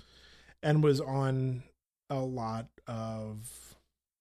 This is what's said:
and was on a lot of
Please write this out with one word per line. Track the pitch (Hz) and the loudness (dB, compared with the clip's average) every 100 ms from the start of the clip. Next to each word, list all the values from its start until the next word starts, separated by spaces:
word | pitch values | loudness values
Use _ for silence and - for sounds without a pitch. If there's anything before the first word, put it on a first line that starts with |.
| - - - - - - | -20 -20 -20 -20 -20 -4
and | 147 151 | 2 6
was | 151 139 | 6 4
on | - 135 135 131 131 127 - _ _ _ - | 2 0 0 0 0 -4 -10 _ _ _ -6
a | 139 | -4
lot | 131 127 113 113 117 - - | -2 -4 -4 -4 -8 -14 -10
of | 113 113 110 110 107 117 - - - _ _ _ _ | -6 -6 -6 -8 -10 -12 -18 -20 -20 _ _ _ _